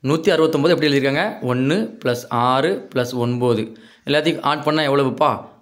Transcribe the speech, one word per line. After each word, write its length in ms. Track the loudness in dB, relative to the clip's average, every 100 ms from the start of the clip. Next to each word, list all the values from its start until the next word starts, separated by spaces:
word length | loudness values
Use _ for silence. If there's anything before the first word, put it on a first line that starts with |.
நூத்தி 280 | -2 0 2
அறுபத்தொன்பது 440 | 2 2 2 2
எப்படி 180 | 2 2
எழுதியிருக்காங்க? 400 | 2 2 0 -4 -4 -4
ஒண்ணு 360 | 0 0 0 -2 -6
plus 120 | -4 -4 -4
ஆறு 600 | 0 2 2 0 -2 -4
plus 200 | -4 -4
ஒன்பது. 600 | -2 -2 0 0 0 -4 -12 -20 _ -2
எல்லாத்தையும் 360 | 0 0 0
ஆட் 200 | -2 0
பண்ணா 200 | 0 0
எவ்வளவுப்பா? 680 | 2 2 0 0 0 0 -8 -20